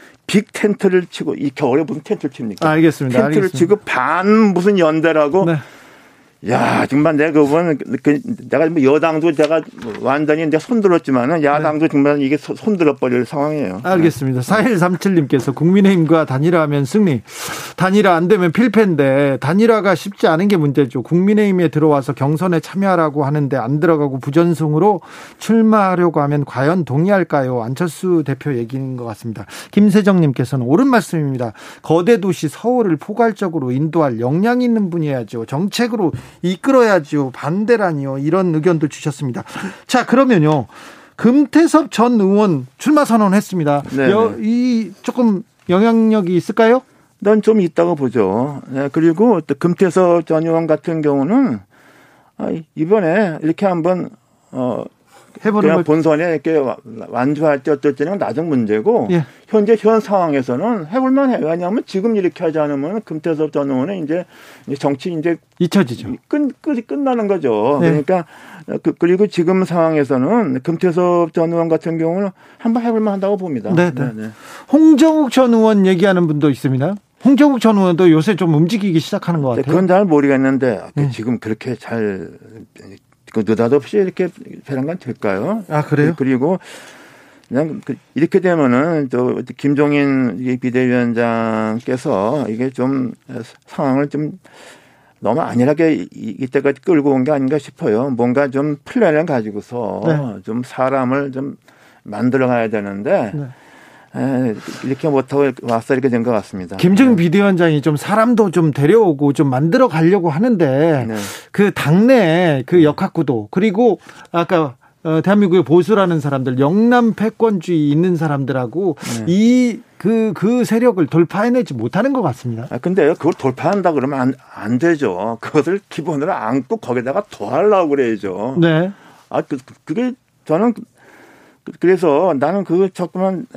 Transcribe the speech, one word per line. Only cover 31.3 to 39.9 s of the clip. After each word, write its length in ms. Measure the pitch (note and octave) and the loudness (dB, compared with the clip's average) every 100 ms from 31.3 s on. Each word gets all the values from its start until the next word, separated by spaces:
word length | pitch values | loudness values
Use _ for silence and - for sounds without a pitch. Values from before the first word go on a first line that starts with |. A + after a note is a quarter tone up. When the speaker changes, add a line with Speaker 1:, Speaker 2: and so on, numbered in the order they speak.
| C3 A#2+ - - - | -4 -6 -10 -20 -12
Speaker 2:
거대 380 | - D#3+ F3 A#3 | 0 0 4 2
도시 280 | F#3+ E3+ D#3 | 2 -2 -4
서울을 480 | - A3+ B3 G#3+ D#3+ | -6 -2 0 0 -2
포괄적으로 760 | - G#3 A#3 G#3+ G3 D#3+ C3 | -4 -2 -2 -2 -6 -4 -4
인도할 480 | B2+ D#3 E3 D3 A2+ | -2 -2 0 0 0
역량이 440 | A#2+ D#3 G#3+ B3 | -2 0 0 0
있는 260 | B3 A3+ G3 | 0 0 -2
분이어야죠. 560 | E3+ D3+ C3+ G#2+ A#2 A2+ | -4 -4 -4 -6 -8 -6
정책으로 680 | C#3 G3 - A#3+ A3 F3 - - - | -4 -4 -2 -4 -2 -2 -4 -14 -8
이끌어야죠. 880 | F3 F#3 - C4+ A#3 F#3+ C#3 D3 C#3 | -6 -4 2 4 4 2 0 -4 -4
반대라니요. 840 | B2+ C#3 F#3 G#3+ A#3 G3 D3+ C#3 C3+ | -6 -6 -4 0 0 0 -2 -6 -4
이런 360 | D3 F3+ F#3 | -2 0 0
의견도 340 | D#3 D#3+ E3 D3+ | 0 0 0 -2
주셨습니다. 560 | - D#3 C#3 C#3+ A#2+ - - F#3+ - | -6 -8 -6 -6 -8 -10 -12 -12 -14
자, 180 | - | -4